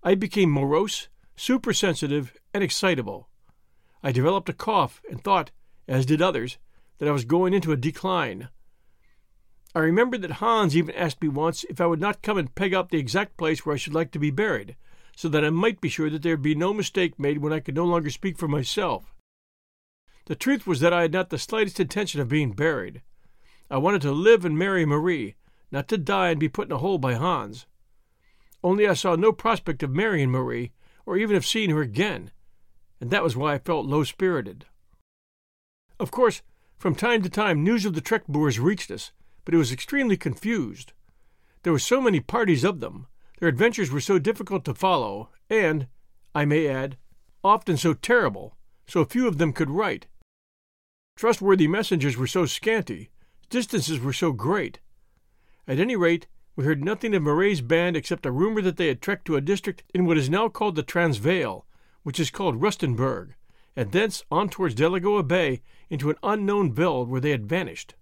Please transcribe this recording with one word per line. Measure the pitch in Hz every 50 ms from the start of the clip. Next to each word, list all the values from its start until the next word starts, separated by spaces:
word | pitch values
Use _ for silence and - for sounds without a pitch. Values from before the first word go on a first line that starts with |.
| -
I | 175 196
became | 190 214 196 - 208 190 170
morose, | 147 139 139 139 147 160 202 208 - - - - - _ - - -
supersensitive, | - - - 247 254 - 240 208 - - 190 160 - - 143 143 147 139 120 _ _ _ _ -
and | 202 202
excitable. | 160 - - - 190 170 131 117 95 98 101 - - _ _ _ _ _ _ _ _ _ _ _ _ _ _ -
I | 143
developed | 123 127 127 160 190 196 - -
a | 175
cough | - - - 220 196 147 120 - - - 392
and | 170 123 -
thought, | 202 196 185 - - - - - - - - - -
as | 127 131 131
did | 127 156 156
others, | 170 190 165 127 113 127 - - - - - - - _ _ -
that | 165 151
I |
was | 147 139 120
going | 117 156 175 185 180 185
into | 202 165 160
a | 156 135
decline. | 123 160 - - - 185 185 175 147 120 92 98 139 127 - - - - _ _ _ - _ _ _ _ _ _ _ _ _ _ _ _ - - _ - -
I | 170
remembered | 156 160 170 202 240 247 240 233
that | 185 160 139
Hans | - 202 226 233 226 208 170 139 165
even | 170 156 160
asked | - 180 160 135 - 165
me | 156
once | 139 143 156 165 165 - -
if | - 160 131
I | 180 170
would | 170 156
not | 180 202 208 -
come | - - 214 190
and | 160 131 -
peg | - 190 196 180
out | 190 180 185
the | - 160
exact | 139 120 - 190 208 196 -
place | - 175 156 160 - -
where | 156 147
I | 135
should | - - 147
like | 160 165 160
to | - 156
be | 147 151
buried, | 135 143 208 220 165 107 98 - - - - - - - - - -
so | - - 165
that | 147 156 151
I | 151
might | 160 165 190 233 220 -
be | - 151
sure | - - 160 151
that | 151 160
there | 143 170 165
would | 156 135
be | 151 156
no | 147 170 190
mistake | 208 214 196 - - 196 180 165 - -
made | 139 143 151 147
when | 143 151
I | 156 156
could | - - 131
no | 151 175
longer | 175 175 170 160 147
speak | 127 - - 190 180 -
for | 165 156
myself. | 143 139 127 - - 208 202 170 123 92 - - - - _ _ _ _ _ _ _ _ _ _ _ _ _ _ _ _ _ _ _ - _
The | - 165
truth | - - 254 285 247 -
was | 196 170 127
that | 143 170 175
I | 175
had | 170 165
not | 151 185 185 -
the | - 139
slightest | - - 220 220 220 196 - -
intention | 185 135 - 202 208 175 - 147
of | 139 113
being | 143 156 147 127 101
buried. | 98 143 160 151 127 92 - - - - - - - _ - - - - - _ - - -
I | - 135
wanted | 143 180 208 190 139
to | 147
live | 139 147 180 214 233 214 175
and | 175 151 156
marry | 180 196 196 180 165
Marie, | 147 143 151 156 180 175 151 113 95 - - _ _ _ _ _ _
not | - 139 139 -
to | 220 208
die | 151 - 202 196 185 175
and | 165 147
be | 156 147
put | - - 202 190
in |
a | 151 131
hole | 143 196 196 165
by | 131 131 123
Hans. | 113 143 180 175 139 110 104 110 123 - _ _ _ _ _ _ _ _ _ _ _ _ _ _ _ _ _ - _ -
Only | 180 190 208 208 202
I | 180
saw | 131 - 190 170
no | 165 190 220 220
prospect | - - 220 226 - - - 151 127 -
of | 139
marrying | 127 156 208 226 202 160 139 127
Marie, | 127 131 127 123 120 120 123 120 _ _ - - _ - _
or | - - 190
even | 220 214 208
of | 185 -
seeing | - - 226 214 190
her | 156 151
again, | 151 120 101 113 190 208 165 92 87 95 - - - - - _ - - - - - _ - -
and | 127 120
that | 180 202 165
was | 165 117
why | 123 139 151 147
I | 135
felt | - - 170 151 117
low-spirited. | 139 135 151 151 - - - 185 185 175 143 110 98 92 123 - - _ _ _ _ _ _ _ _ _ _ _ _ _ _ _ _ _ _ _ _ _ _ _ _ _ -
Of | - -
course, | - 254 254 226 - - - - - _ _ _ _ -
from | - 143 156
time | - - 240 240 226 185
to | 180
time | - 202 214 202 170 147
news | 151 185 233 233 190
of | 214 170
the | 156
Trek | 139 - 220 214 - -
Boers | 143 147 156 147 117 107
reached | 120 170 214 180 - -
us, | 98 - - - _ _ - - - - -
but | - 165
it | 170
was | 151 117 131
extremely | - - - - 277 269 233 196
confused. | - - 147 127 - - 214 233 214 143 104 - - - - - - - - _ _ - _ _ _ _ _ _ - _
There | 175 165
were | 135
so | - - 240 269
many | 262 233 196 151
parties | 123 - - 233 233 196 170 131 123
of | 190 208 151
them, | 117 - - - 131 - - - - - - -
their | 175 170
adventures | 139 120 214 233 233 - 196 139
were | 131 147
so | 127 - 196 185
difficult | 139 214 226 - 220 - 196 180 131
to | - -
follow, | - - 190 180 151 117 104 98 101 113 - - - _ _
and, | - 220 202 160 156 156 135 - - - - - - - - - -
I | 151 147
may | 147 147 156 160 143
add, | 135 131 131 139 135 - - - - - _ _ - - -
often | 190 208 214 - - 170
so | 139 - - 110
terrible, | - - - 240 247 202 135 101 92 - - - - - - - _ _ -
so | - 180 151
few | - - 233 254 240
of | 175 143
them | 170 156
could | 135 - 165 139
write. | 143 185 214 196 127 - - - - - - _ _ _ _ _ _ _ _ _ _ _ _ _ _ _ _ _ _ -
Trustworthy | - 226 226 - 190 196 190 185 156 151
messengers | 170 208 220 - 190 165 131 143 120
were | 117 127
so | 123 - 190 175
scanty, | 127 - - - 220 226 220 180 - 113 80 - - - - - _ _ - - _
distances | - 247 240 - - 202 131 143 160 135
were | 117 139 127
so | - 180 165
great. | 139 107 101 139 185 208 151 - - - - - - _ _ _ _ _ _ _ _ _ _ _ - _ _ -
At | 131 135
any | 185 247 254 208
rate, | 175 165 170 170 - - - - - - _
we | - 131
heard | 147 156 143 139
nothing | 175 214 208 - 226 208
of | 185 151
Marie's | 147 147 160 190 208 208 151
band | 123 117 160 165 175 180 175 156
except | 131 - 180 - -
a | 143
rumor | 127 135 175 214 220 214
that | 196 185 160 -
they | 180 156
had | 131 123
trekked | - - 202 - -
to | - 156
a | 139
district | 139 151 196 190 - 208 185 - - _ -
in | 180 180
what | 175 165 156
is | 135 131
now | 156 196 220 226
called | - - 214 214 175
the | 156 151
Transvaal, | - - 175 170 165 135 107 101 147 185 185 147 113 95 90 - - - - - _ _ _ _
which | 151 127 -
is | 160 135
called | - - 196 175 131 110
Rustenburg, | 156 208 - - - 147 123 107 127 135 123 87 92 139 - - - - - - - _ _
and | - 120 98
thence | 101 180 214 220 - - - -
on | 143 165 208 196
towards | - - 190 160 113
Delagoa | 107 147 165 180 185 175 202 208 208 175 131
Bay | 170 185 170 143 131 120 - - - - - -
into | 170 143 135 147
an | 156 - -
unknown | 190 208 214 202 196 208 208 196 156
veld | 117 113 170 180 151 127 123 117
where | 127 131
they | 127 147
had | 147 123 104 101
vanished. | 160 185 180 113 82 - - - - -